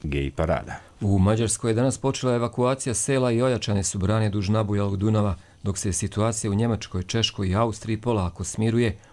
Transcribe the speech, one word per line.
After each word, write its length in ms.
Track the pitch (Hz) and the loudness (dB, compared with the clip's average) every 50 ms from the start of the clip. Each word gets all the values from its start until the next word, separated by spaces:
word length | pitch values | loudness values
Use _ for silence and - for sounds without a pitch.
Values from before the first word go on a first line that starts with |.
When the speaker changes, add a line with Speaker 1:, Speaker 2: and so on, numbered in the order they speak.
| - | -8
Speaker 1:
gej 280 | 78 71 71 69 69 | -4 -2 -2 -2 -2
parada. 480 | 67 - 82 80 82 65 - - - - - - - - | -2 -2 0 0 0 -2 -4 -8 -12 -14 -16 -18 -10 -4
Speaker 2:
U 180 | - 101 101 98 | 0 2 4 4
Mađarskoj 520 | 92 98 110 110 117 104 - - - 117 | 4 4 4 2 0 0 -2 -2 0 0
je 40 | 110 | 0
danas 220 | 110 123 135 123 - | 2 2 0 0 0
počela 380 | - 135 135 - - 127 123 | -2 -2 -2 0 0 0 0
evakuacija 580 | 120 117 117 113 - 123 123 135 135 - - 117 | 0 0 -2 -2 0 0 0 0 0 -2 -4 -4
sela 380 | - - - 139 131 127 123 | -2 0 0 0 2 2 2
i 100 | 117 113 | 2 2
ojačane 420 | 123 131 123 110 - - 104 98 95 | 2 2 2 0 0 0 0 0 0
su 160 | - - 104 | 0 -2 0
brane 300 | 90 95 107 110 110 107 | 0 2 2 2 2 0
duž 200 | 98 104 98 90 | 0 0 0 2
nabujalog 480 | 107 110 110 101 104 101 101 101 98 101 | 2 2 2 0 0 0 0 0 -2 0
Dunava, 380 | 104 110 107 107 104 101 90 - - - - - - | 2 2 4 4 2 2 0 -4 -8 -16 -16 -8 -6
dok 140 | 101 98 - | -4 -4 -2
se 160 | - 104 90 | -2 -4 -2
situacija 580 | - - 95 - 104 107 113 113 - - 110 | -2 -4 -4 -2 0 0 0 0 -2 -2 0
u 20 | 101 | 0
Njemačkoj, 500 | 101 117 117 113 104 - - - 92 90 | 2 2 0 0 -2 -4 -6 -6 -6 -4
Češkoj 460 | - - 117 110 - - - 101 92 | -2 -2 -2 -2 -4 -4 -4 -2 0
i 60 | 90 | 0
Austriji 420 | 104 117 117 107 - - 107 113 107 | 2 0 0 -2 -4 -6 -4 -4 -4
polako 460 | - 120 117 107 90 90 92 - 92 | -2 0 0 0 0 -2 -4 -6 -8
smiruje. 540 | - - - 110 113 113 117 120 113 98 - - - | -6 -4 -2 0 2 2 2 2 0 -2 -4 -10 -20